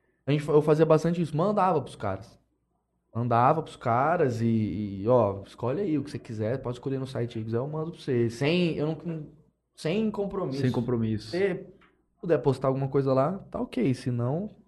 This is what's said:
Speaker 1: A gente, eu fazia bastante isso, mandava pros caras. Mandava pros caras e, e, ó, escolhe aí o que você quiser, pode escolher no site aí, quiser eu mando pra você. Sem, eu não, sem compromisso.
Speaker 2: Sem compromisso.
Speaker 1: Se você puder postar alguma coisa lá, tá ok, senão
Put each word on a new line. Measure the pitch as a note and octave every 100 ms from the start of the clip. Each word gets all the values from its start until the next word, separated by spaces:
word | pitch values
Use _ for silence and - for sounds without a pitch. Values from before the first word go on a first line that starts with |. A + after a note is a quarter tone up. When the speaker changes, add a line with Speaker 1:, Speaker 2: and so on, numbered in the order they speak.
| _ _ -
Speaker 1:
A |
gente, | D3 D3
eu | D3+
fazia | D3+ D#3 D#3+
bastante | D#3 E3+ F3
isso, | D#3+ C#3+
mandava | F#3+ G#3 F#3 E3
pros | A#2+ -
caras. | G#2 G2 - - _ _ _ _ _ _ _
Mandava | A2+ A#2+ A#2 B2 D#3+
pros | D3+ -
caras | B2+ A#2 C#3+ F3 D3 A2
e, | A2+ A2+ G#2+ F2 G#2 G2
e, | G2+
ó, | B2+ G#2 G2 F#2+
escolhe | - B2 D3
aí | G3+ D3+
o |
que | -
você | -
quiser, | - A2 A2 C3+
pode | B2+ B2
escolher | C#3 C3+
no | C3
site | C3 A#2+ A#2
aí, |
quiser | A2 A#2
eu | C#3
mando | D#3 D#3+
pra | E3+
você. | - B2 A#2
Sem, | A#2 C#3+ F3+ F3 D3+
eu | D3
não, | D#3+ F3 D#3+ D3 - _ _ _
sem | _ D#3 F#3+ A3
compromisso. | G#3 G3 F#3+ D3+ C3+
Speaker 2:
Sem | B2+
compromisso. | B2 A#2 B2 A2+ G#2+ -
Speaker 1:
Se | F3
você | G3 F3+ - - _ _ _ _
puder | F3 D3+
postar | C#3+ C3 C3+
alguma | C3+ C3+
coisa | C#3+ C3+
lá, | C3 C#3 G3 -
tá | -
ok, | B3+ - G3
senão | B2 - B2 A#2+ D3+ G#3 -